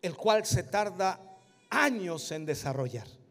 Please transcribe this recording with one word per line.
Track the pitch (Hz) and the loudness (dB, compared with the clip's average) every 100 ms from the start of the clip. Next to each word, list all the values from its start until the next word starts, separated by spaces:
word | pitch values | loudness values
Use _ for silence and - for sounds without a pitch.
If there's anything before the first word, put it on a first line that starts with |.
el | 180 147 | -6 0
cual | 220 214 | 4 4
se | - - | 4 -2
tarda | - 202 208 185 190 180 - - _ _ _ | 0 0 -2 0 0 0 -12 -20 _ _ _
años | 262 294 233 180 160 - | 2 4 2 -4 -6 -6
en | 156 | -6
desarrollar. | 156 139 147 135 127 123 107 - - | -4 -2 -2 -2 -2 -4 -12 -20 -20